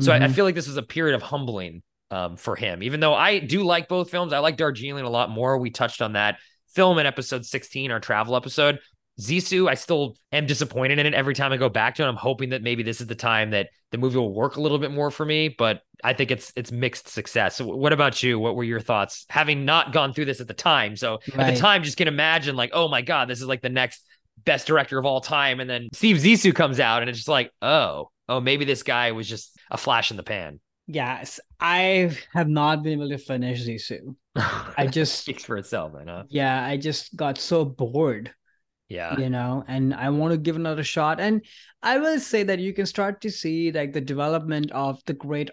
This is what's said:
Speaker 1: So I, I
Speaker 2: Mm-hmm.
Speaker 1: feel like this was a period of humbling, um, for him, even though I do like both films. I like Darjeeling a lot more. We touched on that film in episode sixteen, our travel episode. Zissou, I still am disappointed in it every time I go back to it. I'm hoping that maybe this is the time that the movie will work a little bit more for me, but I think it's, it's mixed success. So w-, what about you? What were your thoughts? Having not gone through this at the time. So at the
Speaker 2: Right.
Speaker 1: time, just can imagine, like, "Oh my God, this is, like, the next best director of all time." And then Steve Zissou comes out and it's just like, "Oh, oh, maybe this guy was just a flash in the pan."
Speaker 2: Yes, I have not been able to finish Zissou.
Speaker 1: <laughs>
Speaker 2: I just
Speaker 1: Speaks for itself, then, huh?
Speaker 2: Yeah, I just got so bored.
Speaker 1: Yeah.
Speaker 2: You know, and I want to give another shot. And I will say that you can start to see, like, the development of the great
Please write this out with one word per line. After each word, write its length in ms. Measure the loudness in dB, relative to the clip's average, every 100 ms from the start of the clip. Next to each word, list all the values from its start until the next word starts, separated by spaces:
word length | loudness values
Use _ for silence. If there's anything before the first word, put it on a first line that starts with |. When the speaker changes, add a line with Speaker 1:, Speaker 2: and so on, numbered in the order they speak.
Speaker 1:
So 100 | 6
I, 40 | 8
I 20 |
Speaker 2:
Mm-hmm. 120 | 6
Speaker 1:
feel 120 | 4 2
like 80 |
this 120 | 2 -4
was 100 | -6
a 40 |
period 320 | -6 0 2 2
of 60 |
humbling, 600 | -2 -6 -4 -6 -8 -12 -20 _ -10
um, 260 | -6 -6 -6
for 200 | -6 -2
him, 260 | -4 -4
even 180 | -4 2
though 140 | 4
I 260 | 4 4 2
do 220 | 0 0
like 260 | 2 2 0
both 220 | -2 -2
films. 220 | -2 0
I 60 | 2
like 180 | 2 2
Darjeeling 480 | -2 -2 -8 -6
a 60 | -2
lot 180 | 0 0
more. 300 | 0 2 2
We 120 | 0
touched 300 | -2 -2 0
on 140 | -2
that 240 | 2 2 0 -10 _ _
film 280 | 4 4 6
in 80 | 2
episode 380 | -2 -6 -6
sixteen, 460 | -6 -8 -8 -8 -4
our 100 | -4
travel 360 | 0 0 2 0
episode. 420 | 0 2 2 2 _ _ _ -10
Zissou, 480 | -2 0 2 2 2
I 40 |
still 420 | 0 0 0 0 -6 -4
am 120 | -2
disappointed 540 | 0 -2 -2 0 2 2
in 80 | 2
it 80 |
every 220 | 2 0 0
time 160 | 0
I 40 | 2
go 120 | 2
back 260 | 2 0
to 80 | 2
it. 40 | -2
I'm 80 | 0
hoping 320 | -2 -2 -4
that 120 | -4
maybe 200 | -2 -2
this 180 | -4 -6
is 60 | -8
the 80 |
time 360 | -4 0 2 2
that 180 | 0 -2 _ -10
the 60 | -2
movie 180 | 0 0
will 180 | 0
work 220 | 0 -2 0
a 40 |
little 180 | 0 0
bit 120 | -2
more 180 | -2 -4
for 160 | -4
me, 260 | -2 0 0
but 320 | 2 0 0 _ _
I 120 | -2
think 180 | 0 0
it's, 200 | -2 -4 -10
it's 160 | -8
mixed 360 | -2 -4 -4 -12
success. 460 | -10 -2 0 0
So 100 | 0
w-, 160 | -6 0
what 120 | 2
about 320 | 4 2 2
you? 160 | 0 2
What 160 | 0 -2
were 80 |
your 160 | -2 -4
thoughts? 440 | 0 0 0 -6 -2
Having 340 | 0 2 2
not 280 | 2 2 2
gone 200 | 2 0
through 120 | -2
this 160 | -4 -4
at 80 | -8
the 60 |
time. 420 | -2 2 4 2 -2
So 180 | -4
at 120 | -4 -6
the 100 | 0
Speaker 2:
Right. 180 | 2 4
Speaker 1:
time, 280 | 4 4
just 120 | 2 0
can 120 | 0
imagine, 480 | 2 2 2 0 -2
like, 140 | 0
"Oh 160 | 2 2
my 140 | 0
God, 260 | 0 0 0
this 120 | -4
is, 60 | -4
like, 160 | -4
the 60 | -2
next 360 | 0 -2 -4 _ _ _ _
best 220 | 0 0 2
director 320 | 2 2 0
of 80 | 0
all 140 | 0
time." 400 | 0 0 2 0
And 100 | -4
then 200 | -6 -6
Steve 240 | 2 4 6
Zissou 360 | 6 6 6
comes 280 | 4 2 4
out 200 | 2 2
and 80 | 0
it's 120 | -4
just 80 | 0
like, 240 | 0 0 -2
"Oh, 480 | 2 4 2 -2 -10 _ -4
oh, 120 | -2
maybe 240 | 2 2
this 180 | 2 -2
guy 300 | 0 0 0
was 160 | -2 -8
just 280 | -10 -14 _ -10
a 80 | -4
flash 320 | 0 2 0
in 60 | -4
the 80 |
pan." 340 | -8 -8 -8 -14 _ _ -10
Speaker 2:
Yes, 500 | -6 -6 -6 -10 -16 -16 -4
I 500 | 0 2 4 4 2 -2 -6
have 160 | -2 2
not 340 | 2 2 2
been 120 | -2
able 160 | -4 -4
to 80 | -8
finish 460 | -6 -4 -2 -4
Zissou. 520 | -6 -6 -8 -10 -12 -18
Speaker 1:
<laughs> 100 | _
Speaker 2:
I 540 | -4 -2 -2 -6 -2 0
just 300 | 2 0 -2
Speaker 1:
Speaks 240 | -8 -10
for 120 | -6 -8
itself, 360 | -4 -6 -6 -10
then, 120 | -14
huh? 160 | -14 -6
Speaker 2:
Yeah, 360 | 0 0 0 -2
I 120 | -4
just 360 | -4 -6 -8
got 240 | -4 -4 -2
so 260 | 0 2
bored. 680 | 0 -2 -2 2 0 0 -8 -18 _ _ _ _ -14
Speaker 1:
Yeah. 280 | -8 -4 -2
Speaker 2:
You 120 | -2
know, 340 | -2 -2 -4 -4
and 280 | -2 0
I 160 | 0 0
want 220 | 0 2
to 60 | 0
give 180 | 0 -2
another 280 | -4 -4
shot. 340 | -4 0 0 0
And 240 | 0 0 -2 -20 -20 -4
I 160 | 0 2
will 220 | 2 0
say 220 | 0 0
that 160 | 2 0
you 160 | -2
can 100 | -2
start 380 | -4 -2 -2 -2
to 80 | -8
see, 420 | -6 -4 0 0
like, 220 | 0 -2
the 60 | -4
development 720 | -4 -2 0 0 -2 -2 -2
of 300 | -2 -4 -4 -8
the 80 |
great 360 | -8 -4 -4 -4